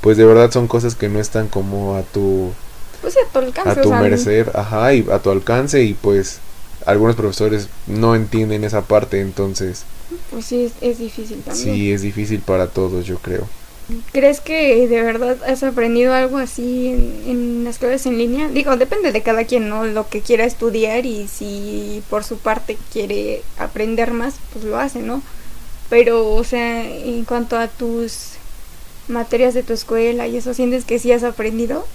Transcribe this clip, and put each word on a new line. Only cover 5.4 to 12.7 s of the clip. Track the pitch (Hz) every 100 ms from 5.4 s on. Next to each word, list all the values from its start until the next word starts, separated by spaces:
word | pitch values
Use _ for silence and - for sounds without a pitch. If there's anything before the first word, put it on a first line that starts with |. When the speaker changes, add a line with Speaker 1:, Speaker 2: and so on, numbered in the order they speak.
| 95 120 131 143
Speaker 1:
y | 113
pues | 101 98 101 95 - - - - -
algunos | - 104 113
profesores | 117 107 95 107 104 101 - -
no | 104 113 113
entienden | 107 113 110 107
esa | 107 104
parte, | 95 107 101 98
entonces | 98 92 98 95 95 90 - - - 349 -
Speaker 2:
Pues | 233 226
sí, | 247
es, | 240 233
es | 247 233
difícil | 226 - 220 226
también. | - -
Speaker 1:
sí, | - 101 101
es | 101
difícil | 101 104 104 107
para | 95 95
todos, | 90